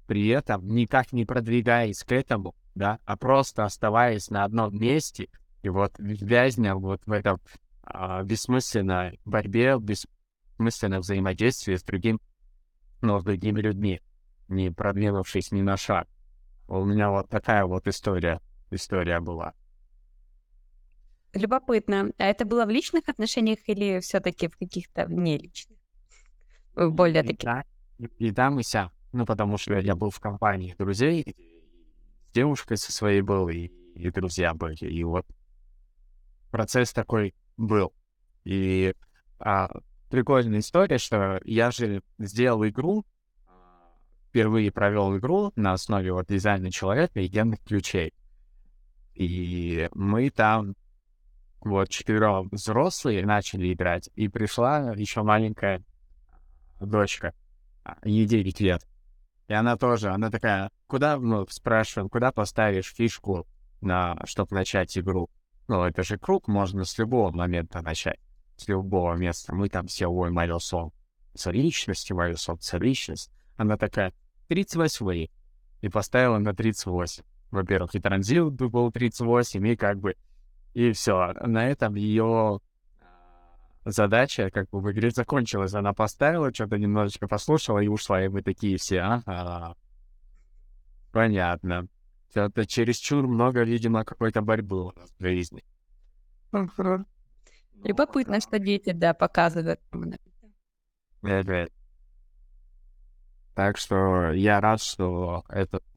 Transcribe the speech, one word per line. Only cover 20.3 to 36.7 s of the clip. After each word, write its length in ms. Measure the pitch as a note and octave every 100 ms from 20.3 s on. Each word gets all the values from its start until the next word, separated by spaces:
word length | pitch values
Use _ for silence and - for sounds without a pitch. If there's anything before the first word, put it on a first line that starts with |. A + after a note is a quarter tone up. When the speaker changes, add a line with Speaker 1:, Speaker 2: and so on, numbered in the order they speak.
| _ _ _ _ _ - _ - _ _
Speaker 2:
Любопытно. 800 | G3 G#3 C4 C4 A3+ - G3 G#3 -
А 80 | G3
это 200 | G3+ G#3
было 200 | A#3+ G#3+
в 40 |
личных 400 | A#3+ - E4 -
отношениях 500 | B3+ G#3+ - A3 A3 -
или 320 | G3+ G3+ F#3
все-таки 460 | - F#3+ F#3 - E3
в 100 | -
каких-то 480 | F3+ F3+ - - E3
внеличных? 720 | E3+ E3+ D3 - - - - _ _ _ _ - _ - - - -
Э, 120 | E3
более 340 | D#3+ F3 D#3
Speaker 1:
И 40 | A2+
Speaker 2:
таких. 220 | A2 A#2+
Speaker 1:
та-, 160 | A#2+ - _ - -
и, 80 | A#2 -
и 120 | A2+
там, 280 | G2+ C3+ C#3+
и 40 |
сям. 280 | A2+ A2+ F2+ _ -
Ну, 120 | B2 A2+
потому 320 | G#2+ G#2 G#2
что 160 | - G2+
я 180 | G2 F2+
был 140 | G#2
в 100 | -
компании 560 | G#2+ G2+ G#2+ G2 F2+ -
друзей, 580 | G2 G2 C#3+ E3+ - - - - _ _ _ _ - _ _
с 40 |
девушкой 440 | A#2 C#3+ C#3 - G#2+
со 140 | -
своей 300 | - G#2 G2+
был, 280 | G2 G2 F2
и, 180 | E2+ E2+ - - -
и 140 | F2
друзья 420 | F#2+ F#2 F2+ E2+
были. 320 | E2 E2+ D#2 E2+
И 180 | E2
вот 220 | E2+ E2+ - - _ - - - _ _ - _ _ _ -
процесс 420 | A2 G#2